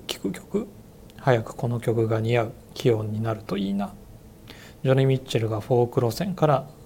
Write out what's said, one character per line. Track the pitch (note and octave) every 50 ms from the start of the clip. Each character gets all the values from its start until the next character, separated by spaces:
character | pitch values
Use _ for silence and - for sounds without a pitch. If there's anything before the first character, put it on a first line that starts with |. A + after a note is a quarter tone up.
| - -
聴 | - -
く | - G3
曲。 | F#3 - - - - G3+ A#3+ - - - - - - - - - - -
早 | - - B2 A2+
く | A2 - -
こ | - - A#2
の | A#2+ A#2
曲 | - - A2+ A#2 A2+ A2
が | A2+ A2+
似 | A2 A2+ A#2+ A#2+
合 | A2+
う | A#2 - - - - -
気 | - - C3
温 | A2+ G#2+ A2 G#2+
に | G#2+ G#2+
な | A2+ A2+ A2
る | G#2+
と | - - G2+ G2+
い | G2 G2
い | G2
な。 | G2 G2+ F#2+ - - - - - - - - - - - - - - - - - - -
ジ | C3+
ョ | C3
ニ | C3+ C3+
ー・ | C3+
ミ | C3+ C3
ッ | -
チ | - - A#2+
ェ |
ル | A2 G#2+
が | A2 G#2
フ | G#2 - B2+
ォ | A#2+ A#2+
ー | A#2+ -
ク | C3+
路 | A#2+ A#2 A2
線 | - E3+ G3 E3+
か | - - D3+
ら | C#3 C3 - - - - -